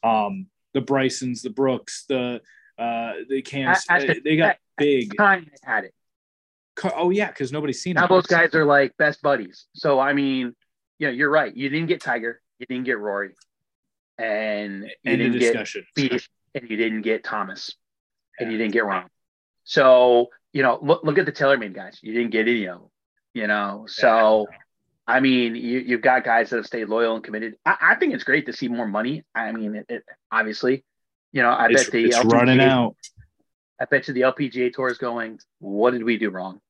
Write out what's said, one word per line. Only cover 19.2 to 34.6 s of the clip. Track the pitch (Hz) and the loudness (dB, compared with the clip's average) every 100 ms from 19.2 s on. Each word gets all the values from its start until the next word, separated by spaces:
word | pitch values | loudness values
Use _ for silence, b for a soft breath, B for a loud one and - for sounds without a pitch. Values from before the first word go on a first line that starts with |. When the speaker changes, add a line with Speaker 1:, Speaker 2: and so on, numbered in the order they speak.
| _ _ _ _ | _ _ _ _
Speaker 2:
So, | - - 131 127 123 120 120 b _ | -4 4 8 8 8 6 4 b _
you | 139 | 0
know, | 135 117 | 0 0
look, | 143 170 | 0 2
look | 156 151 | 2 0
at | 180 | 0
the | |
TaylorMade | - 139 135 107 | 0 2 2 -2
guys. | 95 95 - | -12 -16 -18
You | 110 | -6
didn't | 113 120 | -2 0
get | 110 110 | 0 2
any | 117 95 | 0 -4
of | 87 | -10
them, | - _ _ _ _ | -20 _ _ _ _
you | 120 107 | -8 -2
know. | 104 101 101 110 | -2 -2 -8 -14
So, | - 127 113 110 110 104 | 0 4 6 6 4 2
Speaker 1:
Yeah. | - _ _ _ _ - | -10 _ _ _ _ -2
Speaker 2:
I | 127 | 2
mean, | 135 127 120 117 | 4 2 0 -4
you, | 123 123 | -4 -4
you've | 123 120 | -2 0
got | 131 127 | 2 2
guys | 123 117 110 | 2 0 0
that | 120 | -4
have | 104 | -6
stayed | 120 107 | -8 -4
loyal | 110 117 | 0 0
and | 113 | -2
committed. | - 107 113 107 | -8 -10 -10 -6
I, | - 196 | -2 0
I | 165 226 | 0 2
think | 339 | 0
it's | 175 | -2
great | - 147 135 | -2 -2 -2
to | |
see | - 135 | -8 -6
more | 120 113 | -4 -4
money. | 104 120 156 - | -4 -4 -6 -8
I | 113 110 | -8 -8
mean, | 113 107 107 | -6 -8 -10
it, | - | -10
it, | 117 _ - _ | -12 _ -20 _
obviously, | 110 110 107 123 131 _ _ _ _ _ | -4 -4 -2 -2 -2 _ _ _ _ _
you | 143 | 0
know, | 120 | 2
I | 123 113 | 2 4
Speaker 1:
It's, | 120 | 4
Speaker 2:
bet | 127 | 2
the | 120 117 | 2 2
Speaker 1:
it's | 120 | 4
Speaker 2:
L | |
P | 117 | 4
G | |
A, | 117 | 4
Speaker 1:
running | 123 127 | 6 6
out. | 135 131 117 - - _ - _ _ _ _ _ | 6 4 0 -4 -20 _ -20 _ _ _ _ _
Speaker 2:
I | 127 | -2
bet | 139 131 | -2 -2
you | |
the | 127 | 0
L | 127 | 0
P | 127 139 | 0 -6
G | 120 | -2